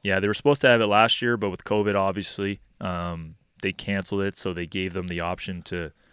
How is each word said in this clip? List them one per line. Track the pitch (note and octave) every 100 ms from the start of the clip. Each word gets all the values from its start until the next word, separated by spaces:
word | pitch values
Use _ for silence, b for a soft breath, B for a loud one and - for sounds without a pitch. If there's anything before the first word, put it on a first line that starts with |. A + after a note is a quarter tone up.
Yeah, | G2+ F#2+
they | G2+
were |
supposed | G#2+ C#3+ C#3+
to | C3+
have | A#2
it | G#2+
last | G#2 A#2 -
year, | A#2+ A#2
but | G2+
with | F2+
covid, | - G#2 G#2
obviously, | G2+ F#2+ F#2+ F#2+ - G2 G2+ _ _
um, | G2 F2 F2 E2 D#2+ D#2+ _ _
they | G2
canceled | - - G2 F#2 G2
it, | G2 -
so | F#2+
they | F2 F2
gave | F#2+ F#2+
them | F2+ F2+
the | E2+
option | E2+ F#2 - F2+
to, | - F2 D#2+ b b